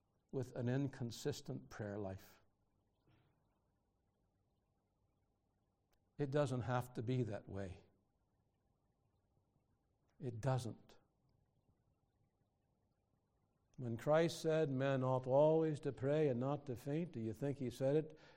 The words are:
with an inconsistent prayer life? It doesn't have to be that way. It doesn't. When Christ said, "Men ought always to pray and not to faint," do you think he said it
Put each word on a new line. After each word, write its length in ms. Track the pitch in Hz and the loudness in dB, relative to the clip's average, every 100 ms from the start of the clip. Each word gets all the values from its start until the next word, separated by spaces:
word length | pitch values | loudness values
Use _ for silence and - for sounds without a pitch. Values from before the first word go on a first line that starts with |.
| _ _ _ | _ _ _
with 240 | 135 120 - | -6 -6 -4
an 140 | 120 | 0
inconsistent 1000 | 131 139 - 117 - 147 139 - 131 - | 0 0 -4 -8 -6 -6 -6 -8 -10 -10
prayer 280 | - 104 101 | -10 -8 -6
life? 380 | 98 98 - - _ _ _ _ _ _ _ _ _ _ _ _ _ _ _ _ _ _ _ _ _ _ _ _ _ _ _ _ _ _ _ _ _ _ _ _ _ - | -6 -8 -14 -20 _ _ _ _ _ _ _ _ _ _ _ _ _ _ _ _ _ _ _ _ _ _ _ _ _ _ _ _ _ _ _ _ _ _ _ _ _ -6
It 140 | 143 | 0
doesn't 300 | 147 139 127 | 2 2 0
have 320 | 117 123 - | 0 0 -2
to 100 | - | -6
be 200 | 113 127 | -2 0
that 260 | 107 101 - | 0 -4 -8
way. 340 | 95 95 - - _ _ _ _ _ _ _ _ _ _ _ _ _ _ _ _ _ _ _ _ _ _ - | -8 -8 -10 -20 _ _ _ _ _ _ _ _ _ _ _ _ _ _ _ _ _ _ _ _ _ _ -10
It 220 | 131 110 | -8 -2
doesn't. 340 | 131 131 117 - - - _ _ _ _ _ _ _ _ _ _ _ _ _ _ _ _ _ _ _ _ _ _ _ _ _ _ _ - | 0 0 -2 -10 -16 -20 _ _ _ _ _ _ _ _ _ _ _ _ _ _ _ _ _ _ _ _ _ _ _ _ _ _ _ -8
When 180 | 123 113 | -6 -2
Christ 460 | 147 156 165 165 | 4 4 4 2
said, 300 | 160 156 156 | 0 2 2
"Men 320 | 131 139 135 | 2 2 2
ought 240 | 127 127 131 | 2 0 4
always 520 | 135 151 160 160 151 | 6 8 6 2 0
to 100 | 143 | -4
pray 340 | 123 135 151 147 | -2 0 4 4
and 100 | 120 | 2
not 260 | 131 143 - | 0 -2 -4
to 100 | 117 | -8
faint," 380 | 139 151 175 | -4 -2 -2
do 60 | 117 | -4
you 140 | 113 | -4
think 260 | 107 139 135 | -2 -4 -2
he 100 | 123 | -4
said 260 | - 135 151 | 0 2 2
it 240 | 156 - - | 0 -8 -20